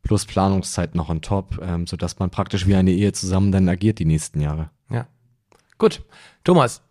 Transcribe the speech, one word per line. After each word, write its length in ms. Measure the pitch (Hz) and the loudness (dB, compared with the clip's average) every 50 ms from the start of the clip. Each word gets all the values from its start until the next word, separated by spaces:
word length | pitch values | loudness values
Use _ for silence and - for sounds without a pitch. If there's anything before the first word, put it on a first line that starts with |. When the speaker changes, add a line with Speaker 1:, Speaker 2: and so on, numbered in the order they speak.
Speaker 1:
plus 220 | - - 107 104 - | -2 0 0 0 0
Planungszeit 680 | - - 95 95 98 98 95 87 - - - 87 78 - | -2 0 0 2 2 2 0 -2 -4 -4 -4 -4 -2 -2
noch 140 | 87 78 - | -4 -4 -2
on 120 | 82 80 | -4 -6
top, 380 | - - 101 98 95 - - - | -4 -4 -4 -4 -4 -6 -10 -8
ähm, 240 | - 92 87 85 87 | -6 -6 -4 -4 -4
sodass 320 | - - 82 - 85 - - | -6 -6 -6 -6 -8 -4 -4
man 100 | 98 90 | -4 -4
praktisch 360 | - - 98 - - 98 90 95 | -2 -4 -4 -2 -2 -2 2 2
wie 80 | 98 | 4
eine 160 | 95 92 95 | 4 4 4
Ehe 200 | 92 92 101 101 | 4 4 2 0
zusammen 400 | 95 - - 95 92 95 98 101 | 0 -2 -4 -2 0 0 2 2
dann 160 | 95 98 95 90 | 2 4 2 2
agiert 320 | 87 90 104 110 107 - | 0 0 0 0 0 0
die 60 | 87 | 0
nächsten 340 | 80 80 78 - - - 76 | 0 0 0 -2 -4 -6 -4
Jahre. 300 | 73 73 76 78 78 76 - _ _ _ | -4 -4 -4 -6 -8 -10 -12 _ _ _
Speaker 2:
Ja. 160 | 117 117 123 - _ _ _ _ _ _ _ _ _ _ _ _ _ _ | -8 -8 -8 -8 _ _ _ _ _ _ _ _ _ _ _ _ _ _
Gut. 240 | - 214 - - - - _ - - - _ _ _ | 2 2 2 0 -12 -20 _ -20 -20 -20 _ _ _
Thomas, 360 | - 180 170 139 117 - - _ _ | 4 4 4 4 2 0 -6 _ _